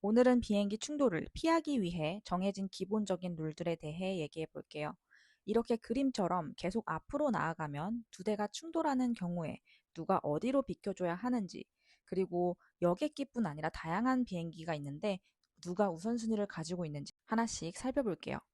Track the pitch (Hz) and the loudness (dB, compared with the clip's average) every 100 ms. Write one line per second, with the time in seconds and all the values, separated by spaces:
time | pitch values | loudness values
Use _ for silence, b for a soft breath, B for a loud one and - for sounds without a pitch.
0 | 202 226 247 247 226 202 202 214 - 294 | 4 6 8 6 4 2 2 -2 -4 2
1 | 269 165 - - 330 330 320 277 180 175 | 4 2 -4 -2 2 2 4 0 2 0
2 | 156 196 - 180 190 196 190 - 190 220 | -2 -2 -2 0 0 0 -6 -6 -2 -2
3 | 208 180 180 170 156 151 170 165 151 160 | 0 -2 -2 -4 -4 -4 -4 -2 -4 -4
4 | 190 190 151 - 156 147 - 151 147 - | -4 -2 -4 -4 -8 -8 -12 -6 -6 -8
5 | b b b b - 220 233 226 - 233 | b b b b 0 0 2 -2 -2 0
6 | 277 254 180 180 156 - 185 226 - 160 | 0 2 0 0 -4 -4 -4 -4 -4 -6
7 | - 285 294 202 151 165 156 143 170 240 | -4 0 2 2 0 -2 -4 -4 -4 -6
8 | 226 - 185 208 208 - 330 330 311 262 | -8 -6 -2 0 -2 -4 -4 0 2 2
9 | 254 233 175 175 156 - b b b - | 2 0 0 -2 -2 -6 b b b -10
10 | 160 190 - 147 233 269 262 180 - 185 | 2 2 2 0 2 2 2 -4 -4 -2
11 | 180 175 247 247 190 - - _ b b | -2 0 0 0 -2 -8 -16 _ b b
12 | _ 180 185 175 175 175 b _ 175 180 | _ -2 0 2 0 0 b _ 2 2
13 | 302 - 277 233 202 147 156 - 165 175 | 0 -2 -6 0 -2 0 -4 -4 -2 0
14 | 240 262 247 180 165 160 165 151 143 143 | 2 2 2 -2 -4 -6 -4 -4 -4 -2
15 | 208 185 _ _ _ _ 175 180 208 165 | -2 -2 _ _ _ _ -8 2 2 2
16 | 196 240 220 220 202 - 160 175 165 147 | -2 -2 0 0 0 -2 -4 -2 -4 -4
17 | 143 - _ 220 226 - 165 - 254 262 | -8 -14 _ 0 0 -2 -8 -4 -2 0
18 | 240 165 - 139 - | 0 -2 -2 -6 -6